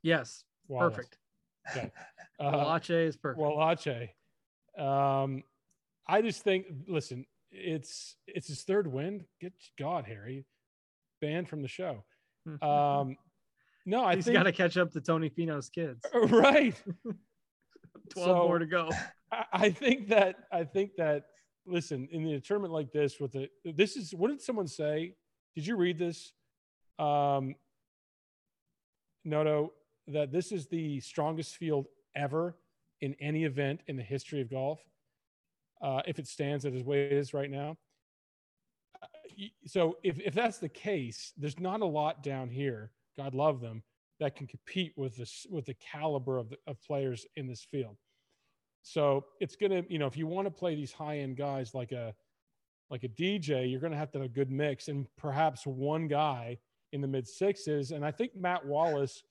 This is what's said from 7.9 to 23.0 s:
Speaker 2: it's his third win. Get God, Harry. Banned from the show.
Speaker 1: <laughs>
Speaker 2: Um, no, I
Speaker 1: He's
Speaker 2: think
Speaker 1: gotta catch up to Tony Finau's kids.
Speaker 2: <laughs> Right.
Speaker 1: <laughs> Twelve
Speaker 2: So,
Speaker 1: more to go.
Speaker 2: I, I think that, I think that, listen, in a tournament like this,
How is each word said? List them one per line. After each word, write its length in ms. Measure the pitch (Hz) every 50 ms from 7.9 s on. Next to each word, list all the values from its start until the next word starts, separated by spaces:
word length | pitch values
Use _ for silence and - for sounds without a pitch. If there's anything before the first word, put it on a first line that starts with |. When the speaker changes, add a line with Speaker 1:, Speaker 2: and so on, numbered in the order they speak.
| - - - - - _ _
Speaker 2:
it's 220 | - - - - -
his 140 | 147 - -
third 240 | - 190 208 202
win. 360 | 156 127 135 147 180 208 202 170 _ _ _
Get 140 | 170 185 - _ - - _ -
God, 240 | 139 151 175 165 127
Harry. 400 | 101 113 101 101 120 131 135 131 _ _ _ _ _ _ _ _ _ _ _ _ _ _ _
Banned 260 | - 147 156 175 180
from 140 | - - 151
the 80 | 139 123
show. 340 | - - - 90 131 104 - _ _ _ _ _ _ _ _
Speaker 1:
<laughs> 160 | 165 151 143
Speaker 2:
Um, 540 | - 147 147 147 143 143 139 143 139 131 135 - _ _ _ _ _ _ _ _ _ _ _ _ _
no, 180 | 185 196 247 254
I 120 | 190 175
Speaker 1:
He's 100 | 190 170
Speaker 2:
think 100 | 233 240
Speaker 1:
gotta 160 | 190 175 196
catch 240 | 175 - 185 175 175
up 160 | 180 180 165
to 80 | - 156
Tony 300 | 127 - 165 160 160 151
Finau's 400 | - 170 170 165 151 143 127 -
kids. 360 | - 170 165 147 127 120 - -
Speaker 2:
<laughs> 40 | -
Right. 640 | - 220 - 233 226 247 277 269 302 285 233 - - - 202 175 - _
Speaker 1:
<laughs> 1040 | 233 208 - _ _ _ _ _ _ _ _ _ _ _ - - - _ - _ -
Twelve 180 | - 196 175
Speaker 2:
So, 80 | 180 185 175 175
Speaker 1:
more 120 | 180 175 170
to 60 | 170
go. 240 | 156 175 175 165 160 - - - - - _ _ _
Speaker 2:
I, 140 | 226 233 220 - -
I 160 | 185 208 208
think 400 | 170 - 277 254 262 269 202 202
that, 260 | 226 214 196 180 214 - - _
I 140 | 202 175 170
think 320 | 143 - 196 202 202 -
that, 300 | - 165 156 147 147 139 - _ _ _ _ _ _ _
listen, 440 | 185 180 175 151 - 151 131 131 147
in 160 | 165 165 156
a 140 | 160 151 139
tournament 320 | - - 202 208 196 175 165
like 180 | 156 151 123
this, 260 | - 147